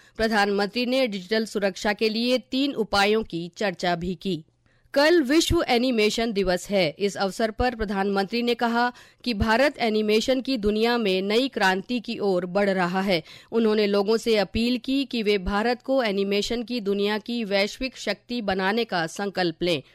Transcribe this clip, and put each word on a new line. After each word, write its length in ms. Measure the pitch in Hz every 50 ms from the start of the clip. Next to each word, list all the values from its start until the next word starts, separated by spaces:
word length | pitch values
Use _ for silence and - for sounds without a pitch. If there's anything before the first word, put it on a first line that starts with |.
| - - _ -
प्रधानमंत्री 680 | 220 226 226 - 202 202 202 196 202 196 - 247 247
ने 220 | 240 254 269 262 247
डिजिटल 380 | 196 202 180 180 220 220 226
सुरक्षा 480 | 220 - 214 190 196 185 - - 220 208
के 160 | - 226 214
लिए 280 | 214 226 233 247 254 254
तीन 360 | 247 _ - 262 277 285 269
उपायों 500 | - 214 - - 202 196 208 214 220 226
की 280 | - - 165 170 175 - -
चर्चा 380 | 220 202 180 - - 180 175
भी 200 | 170 175 180 185
की। 300 | 151 - 196 180 151 160 - _ _ _ _ _ _ _ _ -
कल 300 | 277 285 311 349 349 285
विश्व 420 | 233 285 330 320 - 330 339 320 -
एनिमेशन 680 | 254 240 247 262 247 220 214 214 - - 233 240 220
दिवस 360 | 196 196 180 180 180 - -
है। 260 | 208 196 180 151 - -
इस 180 | 190 202 - -
अवसर 340 | 196 196 185 - 233 220
पर 240 | 214 - 247 254 247
प्रधानमंत्री 680 | 220 220 190 214 196 196 202 196 196 196 185 226 240 240
ने 120 | 240 240
कहा 380 | 233 247 233 233 233 240 247 240 - - - _ _ -
कि 100 | 240 233
भारत 440 | 202 220 226 220 233 262 294 269 -
एनिमेशन 640 | - 226 214 214 214 208 214 226 220 - 254 269
की 160 | 247 - 269 240
दुनिया 400 | 196 208 214 214 220 233 240 240
में 240 | 226 196 185 185
नई 260 | 190 196 208 233 262 269
क्रांति 520 | - 226 208 190 185 190 185 - 247 247
की 200 | 202 - 233 -
ओर 260 | - 202 185 175 180
बढ़ 240 | 180 175 202 208 196
रहा 320 | 190 190 180 175 180 190
है। 220 | 190 208 190 160 156 - - - - -
उन्होंने 360 | - 233 233 214 214 214 208 202
लोगों 300 | 202 202 202 196 226 226
से 200 | - 240 226 214
अपील 400 | 190 185 - 220 226 240 254 240
की 280 | - - 262 277 277
कि 180 | 240 - 240 214
वे 140 | 202 208 202
भारत 440 | 180 196 202 202 220 233 247 240
को 220 | - - 269 269 240
एनिमेशन 600 | 214 190 196 196 196 202 208 202 - 233 233 240
की 160 | - 240 247
दुनिया 380 | 196 196 202 202 202 202 214 214
की 260 | - - 233 240 226
वैश्विक 540 | 190 196 196 202 208 - - 262 262 254 -
शक्ति 440 | - 226 202 - _ _ 240 240
बनाने 440 | 214 196 190 190 190 190 208 233 233
का 220 | 226 190 180 160 165
संकल्प 560 | - - 202 202 180 - 180 170 165 - 175
लें। 200 | 180 175 139 - - -